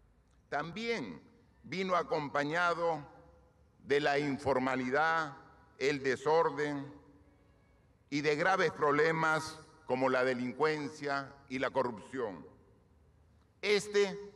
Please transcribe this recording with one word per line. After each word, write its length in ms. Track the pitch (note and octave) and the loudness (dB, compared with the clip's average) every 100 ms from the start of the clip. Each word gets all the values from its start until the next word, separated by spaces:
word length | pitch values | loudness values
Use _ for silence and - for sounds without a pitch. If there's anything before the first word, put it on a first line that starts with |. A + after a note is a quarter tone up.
| _ _ _ _ _ | _ _ _ _ _
también 720 | C#3+ D#3 F#3 A#3 A3+ A2 D2+ - - _ _ | -6 -6 -6 -4 -4 -6 -12 -18 -20 _ _
vino 340 | A2 F3 F#3+ F3 | -8 -4 0 0
acompañado 1080 | D3 D#3+ C#3+ C#3+ C#3+ E3 F3 E3 E3+ D#3 C#3 - - - - _ _ _ | 0 -2 0 -2 0 2 2 2 0 -2 -6 -20 -20 -20 -20 _ _ _
de 160 | - C#3+ | 0 2
la 180 | D3 C#3+ | 4 2
informalidad, 1200 | D3 C3 C3+ B2+ C3 C3 B2+ C#3 D#3+ E3 D3+ C#3+ - - - - | 0 -2 0 0 2 0 0 0 2 0 -2 -8 -20 -20 -20 -2
el 240 | C3+ D3 | 0 0
desorden 920 | C3 A#2+ D3 D#3+ D#3+ C#3 D3 C#3+ C#3 - - - - _ _ _ _ _ _ _ - | 0 0 2 4 2 0 -4 -4 -8 -16 -20 -20 -20 _ _ _ _ _ _ _ -6
y 120 | D3 | -2
de 140 | D3+ D3 | 0 2
graves 360 | F3+ F#3 D#3+ | 2 2 2
problemas 880 | C#3 D3 C#3+ D#3+ D#3+ D#3+ D#3 - - - - - | 2 2 4 4 4 2 0 -2 -12 -18 -14 -4
como 240 | B2+ C3 | 0 2
la 140 | B2+ | 2
delincuencia 1080 | B2+ B2 B2 B2 D#3 D3+ D3+ D3+ C#3+ C#3 C3+ - - | 2 0 -4 0 0 0 -6 -8 -6 -6 -6 -14 -8
y 100 | C3 | -4
la 100 | B2+ | 0
corrupción. 760 | B2+ B2 G#2+ - C3 A2+ E2 - - - _ _ _ _ _ _ _ _ _ | 0 -2 -4 -10 -6 -6 -8 -16 -20 -20 _ _ _ _ _ _ _ _ _
Este 580 | G3 G#3 - G3+ G3 F3+ - | 0 0 2 2 2 0 -12